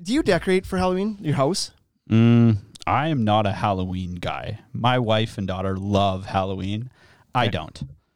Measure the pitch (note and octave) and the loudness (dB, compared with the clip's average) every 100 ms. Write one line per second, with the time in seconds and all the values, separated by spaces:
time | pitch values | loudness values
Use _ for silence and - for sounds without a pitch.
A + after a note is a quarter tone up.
0 | F3 C#4 D4+ F3 - F#3 - F#3 F#3 F#3 | -2 0 2 0 2 0 0 -2 0 0
1 | G#3 G3+ E3 C3 C3+ G3 - _ _ _ | -4 -4 -4 0 0 0 -6 _ _ _
2 | - A2 A#2 A#2 A#2 G#2 - - - A2+ | 0 4 6 6 6 4 -2 -10 -2 0
3 | D#3 D3 G#2+ G#2+ G2+ F#2+ A2 F#2+ F#2 F#2 | 0 0 2 2 2 0 0 0 -2 -4
4 | F2+ F2+ E2+ C#2+ C#2+ G#2 - A#2+ A#2 B2+ | -6 -8 -8 -6 -8 -12 -12 -2 2 2
5 | A2+ A2 A2 - F#2+ F#2 F#2+ F#2+ G2 G2+ | 2 2 0 -4 -6 -4 -4 -4 0 2
6 | G2+ F#2 G2 G2 F#2+ F#2+ F#2+ G#2+ B2+ _ | 2 -2 -4 -2 -2 -6 -6 -6 -8 _
7 | _ _ _ B2 A#2 F2+ D#2+ - C#2 - | _ _ _ -2 -2 -2 -10 -14 -14 -16
8 | _ | _